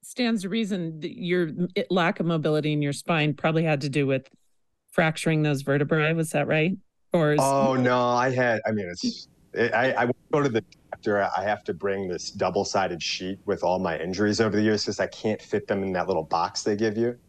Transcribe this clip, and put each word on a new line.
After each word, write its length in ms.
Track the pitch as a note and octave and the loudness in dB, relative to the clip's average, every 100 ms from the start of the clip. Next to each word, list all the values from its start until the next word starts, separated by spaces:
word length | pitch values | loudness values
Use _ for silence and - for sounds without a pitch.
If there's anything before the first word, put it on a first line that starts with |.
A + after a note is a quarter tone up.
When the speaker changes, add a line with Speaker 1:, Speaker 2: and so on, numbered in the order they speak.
Speaker 1:
stands 400 | - - B3 A3+ | -16 -4 -2 0
to 60 | F3+ | -2
reason 500 | A3 G#3+ G3 E3 D#3+ | -4 -2 -2 -4 -6
that 160 | D#3 - | -10 -6
your 300 | F3 F3+ E3 | -2 0 0
m-, 180 | C#3 F3+ - | -2 -2 -2
it, 120 | - | 0
lack 300 | F#3 E3+ - | 2 2 2
of 60 | E3+ | 0
mobility 460 | E3 D3+ D3+ D3+ | 0 2 2 2
in 80 | D3+ | 0
your 120 | C#3+ | 0
spine 400 | C#3 - E3+ D3+ | -4 -2 0 2
probably 300 | C#3+ D#3+ D#3+ | 0 0 2
had 180 | E3 D3 | 2 0
to 80 | C#3+ | 0
do 160 | D3 C#3 | 0 0
with 220 | C3 - _ _ _ _ _ _ | 0 -4 _ _ _ _ _ _
fracturing 520 | - E3 D#3+ - D#3 | 0 0 0 0 2
those 180 | D3+ C#3 | 2 0
vertebrae. 500 | C#3 C#3+ D3 D#3+ D3+ | 0 0 2 2 2
Was 180 | E3 D#3+ | 0 0
that 160 | D#3 C#3+ | -2 0
right? 300 | D#3 D#3+ F#3+ _ _ _ | 2 0 -2 _ _ _
Or 200 | F3+ D3+ | 2 4
is 60 | D3 | 4
Speaker 2:
Oh, 340 | C3+ C#3 C3+ B2+ | 4 4 4 4
no, 220 | B2 B2 B2 | 4 4 4
I 200 | B2 B2+ | 4 2
had, 320 | B2+ B2 A2 - | 2 2 2 0
I 60 | |
mean, 160 | G#2+ F2+ | -2 -4
it's, 380 | F2+ B2 A2+ - _ _ | -4 -6 -6 -14 _ _
it, 200 | - A#2 | 0 0
I, 300 | A2 C3 - | 2 0 2
I 80 | A#2+ - _ | 0 -2 _
go 100 | D3+ | 0
to 80 | C#3 | 2
the 140 | A2+ - - _ | 0 -4 -20 _
doctor, 320 | - - G2+ G2 F#2 | -8 -2 0 0 0
I 80 | |
have 200 | G2 G#2 - | -2 -4 -4
to 80 | |
bring 340 | F2+ G2 G2 F#2+ | -6 -4 -4 -4
this 200 | F2 - | -6 -8
double-sided 680 | G#2 F#2+ F#2 F#2+ G2+ F#2 F2 | -4 -2 0 0 0 -2 -4
sheet 380 | - - F#2 G2+ - | -6 -6 -8 -8 -4
with 180 | F#2+ | -2
all 160 | E2+ F#2 | 0 0
my 180 | F#2 D#2 | -2 -4
injuries 440 | E2 F#2 G#2 G#2 | -6 0 0 2
over 140 | A2 G2+ | 2 2
the 60 | |
years 240 | G#2+ G#2+ - | 2 2 -2
'cause 140 | G#2 | -2
I 80 | F#2+ | -4
can't 340 | - A2 G#2 | -2 -4 -4
fit 240 | - G#2+ - | -4 -4 -2
them 140 | G2 | -2
in 120 | G2 | -2
that 140 | F2+ E2+ | -2 0
little 160 | F2+ | -2
box 400 | D#2 E2+ F2+ - | 0 -2 -2 -4
they 120 | - G#2 | -4 0
give 220 | A2 G#2 | 0 0
you. 200 | A#2+ B2 | -2 -4